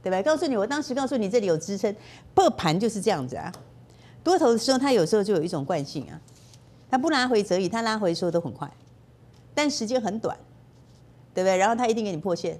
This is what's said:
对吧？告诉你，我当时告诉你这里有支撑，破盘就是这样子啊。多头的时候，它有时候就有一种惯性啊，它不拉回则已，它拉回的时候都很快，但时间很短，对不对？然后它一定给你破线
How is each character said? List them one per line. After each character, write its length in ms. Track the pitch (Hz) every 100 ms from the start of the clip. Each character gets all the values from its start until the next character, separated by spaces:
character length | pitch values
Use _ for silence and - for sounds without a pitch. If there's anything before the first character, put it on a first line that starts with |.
对 100 | 190
吧？ 100 | 185
告 140 | 196 311
诉 100 | 330
你， 100 | 233
我 80 |
当 160 | 208 285
时 120 | 302
告 120 | 254 262
诉 100 | 269
你 120 | 202
这 120 | 240
里 60 | 196
有 120 | 160
支 180 | 160 202
撑， 180 | 220 208 - - -
破 140 | - 359
盘 280 | - 170 160
就 100 | 220
是 120 | 202
这 100 | 220
样 160 | 175 127
子 100 | 107
啊。 160 | 165 - - - - - - -
多 160 | - 370
头 140 | 294
的 60 | 233
时 140 | 247
候， 60 | 262
它 120 | 277
有 140 | 240
时 100 | 160
候 80 | 214
就 120 | 202
有 80 | 190
一 60 | 165
种 140 | 175
惯 220 | 139 175
性 260 | 139 156 110
啊， 80 | 80 - - - - - - -
它 60 | 262
不 140 | 311
拉 180 | 285 254
回 140 | 226
则 160 | 202 180
已， 100 | 180
它 140 | 226
拉 160 | 226 220
回 100 | 196
的 60 |
时 100 | 170
候 60 | 180
都 100 | 170
很 100 | 170
快， 180 | 101 139 - - - - - - - -
但 160 | - 294
时 160 | 285 214
间 140 | 254
很 180 | 214 214
短， 160 | 190 - - - - - - - - - -
对 100 | -
不 20 | 185
对？ 120 | 185
然 100 | 196
后 60 |
它 120 | 226 247
一 60 |
定 100 | 226
给 80 | 214
你 60 | 165
破 180 | 202
线 240 | - 180